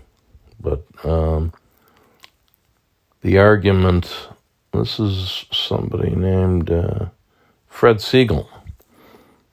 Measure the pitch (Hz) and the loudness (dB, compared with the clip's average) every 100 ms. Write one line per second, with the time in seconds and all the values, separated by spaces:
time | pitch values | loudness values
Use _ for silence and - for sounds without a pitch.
0 | - _ _ _ _ - 87 76 - - | -20 _ _ _ _ -10 -6 -6 -8 -10
1 | - 82 80 80 80 - _ _ _ _ | -4 -2 0 -2 -4 -8 _ _ _ _
2 | _ _ - _ _ _ _ _ _ _ | _ _ -20 _ _ _ _ _ _ _
3 | _ _ 98 95 104 107 98 95 92 90 | _ _ 2 6 6 6 4 4 4 2
4 | - - - - _ _ _ 107 107 - | -2 -10 -16 -20 _ _ _ -4 -4 -2
5 | 107 95 92 - - - - - - - | -4 -4 -6 -10 -8 -8 -4 -6 -4 -4
6 | - 85 92 95 92 90 82 85 95 - | -2 0 0 0 2 0 0 0 -2 -4
7 | 87 - _ _ _ _ _ - 120 107 | -8 -12 _ _ _ _ _ -2 0 0
8 | - 131 120 76 - - - - _ _ | 0 2 2 0 -6 -16 -20 -20 _ _
9 | _ - _ _ _ | _ -20 _ _ _